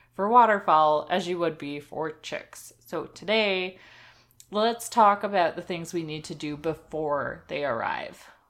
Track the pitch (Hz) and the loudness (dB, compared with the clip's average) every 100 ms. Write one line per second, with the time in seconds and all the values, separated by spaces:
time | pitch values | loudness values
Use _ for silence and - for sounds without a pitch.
0 | _ - 196 240 226 208 202 156 156 151 | _ -4 4 8 8 6 4 6 6 4
1 | - 185 175 175 170 156 143 143 147 - | 2 -2 -2 -2 -2 -4 -8 -10 -10 -8
2 | 156 156 - - - - - - - 175 | -8 -8 -12 -12 -12 -18 -20 -20 -10 -10
3 | - - 175 220 208 185 185 185 - - | -10 -12 -2 0 2 0 -4 -8 -20 -20
4 | - - _ _ - 202 220 233 - - | -20 -20 _ _ -6 0 0 -2 -2 4
5 | 214 202 202 202 170 170 175 175 165 175 | 6 4 0 2 0 0 -8 -8 -6 -6
6 | 160 156 151 156 151 147 156 151 - 156 | -6 -8 -10 -8 -8 -6 -6 -6 -8 -6
7 | 156 143 - - - 151 143 113 - - | -2 -2 -4 -8 -10 -6 -4 -2 -2 -4
8 | - - - - _ | -8 -14 -20 -20 _